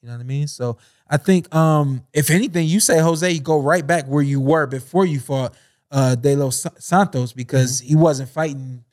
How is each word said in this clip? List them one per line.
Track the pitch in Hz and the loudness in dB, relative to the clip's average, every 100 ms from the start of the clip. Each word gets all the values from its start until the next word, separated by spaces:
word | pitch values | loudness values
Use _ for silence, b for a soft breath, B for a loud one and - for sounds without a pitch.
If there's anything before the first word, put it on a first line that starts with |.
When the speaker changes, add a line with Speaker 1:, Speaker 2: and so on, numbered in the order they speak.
Speaker 1:
You | 120 | -14
know | 120 | -14
what | |
I | 123 | -6
mean? | 139 147 | -4 -4
So | - 123 117 b b _ | -4 -6 -6 b b _
I | 147 | -2
think, | - 190 - | 2 2 2
um, | 160 160 151 147 127 - | 0 2 2 0 -4 -4
if | 147 143 | -2 2
anything, | 170 247 170 160 | 0 0 -2 0
you | 190 | 0
say, | - 165 | 2 4
"Jose, | 165 165 180 | 2 0 -2
you | 170 | -2
go | 139 156 | 0 0
right | 139 175 143 | 2 0 0
back | 170 135 | -2 0
where | 143 | 0
you | 143 139 | 0 0
were | 135 160 143 | 2 2 0
before | 131 - 180 190 | -6 -4 0 0
you | 143 | -2
fought, | 120 135 123 b b b _ | -4 -4 -4 b b b _
uh, | 139 131 123 | 0 2 2
De | 139 143 | 2 0
Los | 135 120 | 0 -4
Sa-, | - _ | -8 _
Santos," | - 180 202 131 123 | -2 0 2 -2 -6
because | 127 120 135 127 131 | -8 -2 0 0 -2
Speaker 2:
Mm-hmm. | 127 | 0
Speaker 1:
he | 156 | 4
wasn't | 165 139 131 | 4 2 -6
fighting | - 160 139 131 127 _ | -6 -6 -6 -14 -16 _